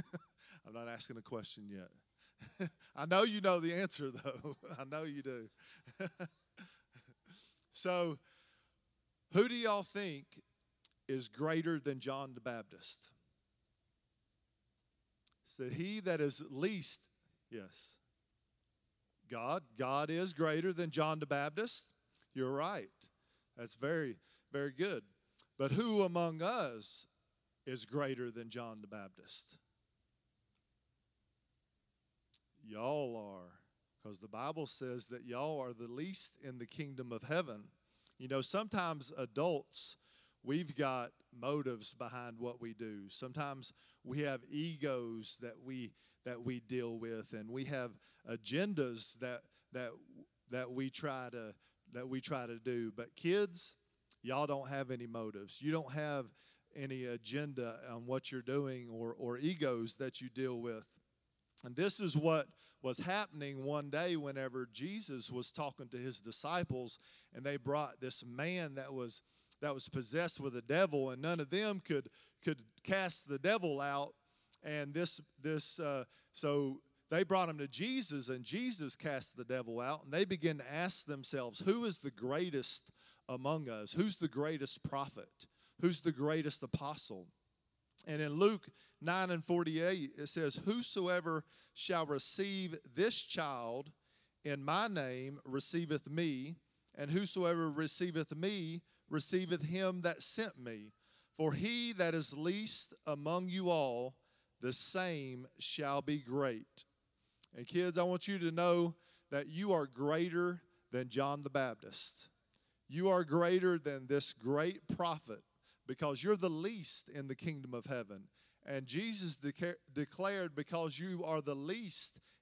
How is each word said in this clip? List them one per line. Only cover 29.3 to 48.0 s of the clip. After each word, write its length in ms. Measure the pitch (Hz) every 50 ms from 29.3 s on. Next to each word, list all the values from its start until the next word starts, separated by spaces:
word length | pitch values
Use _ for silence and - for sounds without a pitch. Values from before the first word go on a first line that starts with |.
| - - - - - - _ _ _ _ _ _ _ _ _ _ _ _ _ _ _ _ _ _ _ _ _ _ _ _ _ _ _ _ _ _ _ _ _ _ _ _ _ _ _ _ _ _ _ _ _ _ _ _ _ _ _ _ _ _ - - _ _ _ _ -
Y'all 540 | 110 104 107 117 135 151 147 139 123 117
are, 420 | 110 104 101 98 92 90 87 90 - _ _ _ _ _ _ _ _ -
'cause 160 | 107 101 90
the 80 | 104
Bible 400 | 104 104 110 127 147 160 160 147
says 400 | 127 - - 131 127 123 123 107
that 160 | - 123 120 120
y'all 360 | 123 120 123 143 156 156 143
are 140 | 131 123 120
the 140 | 113 120
least 500 | 113 120 135 160 190 190 - - - - -
in 160 | 143 135 127
the 80 | 120 120
kingdom 440 | - - - 151 143 135 127 127 120
of 120 | 117 110 123
heaven. 460 | 120 156 180 175 135 110 104 104 - _ _ _ _ _ _ _ - _
You 100 | - 127
know, 140 | 127 135 135
sometimes 720 | 127 - - 202 220 202 220 196 175 165 160 147 131 - -
adults, 800 | 139 127 113 107 135 156 180 160 139 - - - - - - - - _ _ _ _ _ _ _ _ -
we've 320 | 120 143 170 180 143 131
got 380 | 135 147 135 131 123 120 120 - _ _ _
motives 600 | - 120 120 135 147 151 135 127 120 107 101 - -
behind 440 | - 123 120 123 123 123 120 117
what 220 | 113 120 120 120 120
we 140 | 117 117 110
do. 360 | 104 113 110 104 101 98 98
Sometimes 640 | - - 131 127 131 151 147 143 139 135 120 - - - - - _ _ -
we 160 | 123 127 147
have 240 | 147 143 135 120 120 -
egos 880 | 147 147 160 170 160 139 143 143 131 123 120 117 113 113 107 - -
that 220 | - 123 120 110 -
we, 320 | 127 131 131 127 120 104 - _ _ _ _ _ _
that 160 | 127 123 117
we 180 | 120 131 127 120
deal 400 | 110 107 127 123 120 117 113 113
with, 340 | 117 113 113 110 104 - 117
and 160 | 107 107 110
we 160 | 120 131 139
have 260 | 147 143 131 123 120 - -